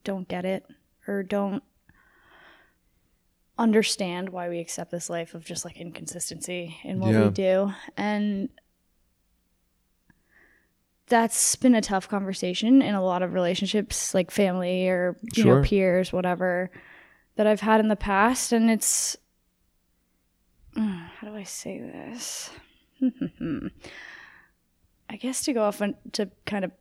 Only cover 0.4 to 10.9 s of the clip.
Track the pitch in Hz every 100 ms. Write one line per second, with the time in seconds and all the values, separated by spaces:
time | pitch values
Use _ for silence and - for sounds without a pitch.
0.4 | 185 190 _ - _ _ - 202 190 208
1.4 | 202 196 _ _ _ _ _ _ _ -
2.4 | - - _ _ _ _ _ _ _ _
3.4 | _ - 233 214 208 - 185 175 190 180
4.4 | 175 170 170 - 165 175 - 170 165 170
5.4 | 165 170 175 - 170 - 160 175 - 165
6.4 | - 180 170 160 - 190 190 156 208 101
7.4 | 190 185 202 190 - - 208 208 208 196
8.4 | 196 _ _ _ _ _ _ _ _ _
9.4 | _ _ _ _ _ _ _ _ _ _
10.4 | _ _ _ _ _